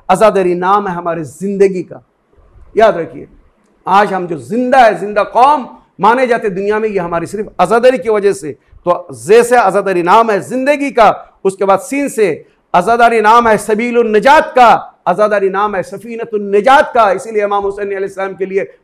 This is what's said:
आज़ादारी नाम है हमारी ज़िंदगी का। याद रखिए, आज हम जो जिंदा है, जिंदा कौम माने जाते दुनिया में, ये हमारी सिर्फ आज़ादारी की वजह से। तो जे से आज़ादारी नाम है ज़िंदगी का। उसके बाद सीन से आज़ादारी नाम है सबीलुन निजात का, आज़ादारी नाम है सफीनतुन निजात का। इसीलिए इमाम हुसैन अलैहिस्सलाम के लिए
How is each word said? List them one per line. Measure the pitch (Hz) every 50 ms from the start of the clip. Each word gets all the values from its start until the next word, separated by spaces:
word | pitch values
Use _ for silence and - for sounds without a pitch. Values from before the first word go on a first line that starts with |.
| _ -
आज़ादारी | 190 185 220 208 190 196 185 180 175
नाम | 175 180 185 202 208 202
है | 196 175
हमारी | 175 170 170 165 170 156
ज़िंदगी | 123 - - 185 202 202 190 196 196 180 180 160
का। | - - 127 _ _ _ _ _ _ _ _ _ _ _ - - - -
याद | 190 226 214 170
रखिए, | 170 160 131 139 143 139 - _ _ _ _ _ _ _ _ _ _ -
आज | 170 185 202 208 190 190
हम | 185 175
जो | 170 175
जिंदा | 139 117 123 202 247 254 247 269
है, | 269 240 214 190 165
जिंदा | 196 208 208 208 196
कौम | - - 226 247 285 302 285 233 - - - _ _ _ -
माने | 180 214 240 262 254
जाते | 233 233 226 233 208
दुनिया | 180 190 196 202 214 220
में, | 220 220
ये | 196 190
हमारी | 170 170 175 170 165
सिर्फ | - 202 208 202 175 _ -
आज़ादारी | 180 175 220 233 233 254 262
की | - - 226
वजह | 214 208 196 202 190
से। | 196 156 147
तो | 123 _ _ _ _ - - 175 175 - - -
जे | 135 113 117 160 214 240 240
से | 233 247
आज़ादारी | 240 214 190 180 202 185 196 185 175 165
नाम | 175 196 226 226 220
है | 208 185
ज़िंदगी | - - 226 262 262 285 294 277 285 277
का। | - 240 214 180 - - - _ _ _ -
उसके | 196 190 - 202
बाद | 190 196 185
सीन | 190 - 269 277 285 -
से | - 220 208 175 143 - - _ _ _ _ _ -
आज़ादारी | 175 175 214 233 240 233 233 233 220
नाम | 214 214 226 240 233
है | 226 214
सबीलुन | 202 - 220 214 208 240 240 233 240 233 214
निजात | 214 214 196 269 294 311 311 - -
का, | 254 247 220 190 - - - _ _ -
आज़ादारी | 170 180 185 214 208 208 202 196 190
नाम | 185 190 214 214 202
है | 185 170
सफीनतुन | - 196 196 196 240 233 226 226 226 214 208 202
निजात | 196 196 208 202 262 269 302 302 - -
का। | 240 220 196
इसीलिए | 185 190 226 226 220 208 202
इमाम | 202 208 202 202
हुसैन | 196 196 214 202
अलैहिस्सलाम | 202 196 190 196 190 190 185 190 196 185
के | 180 190
लिए | 190 190 196 175 - - _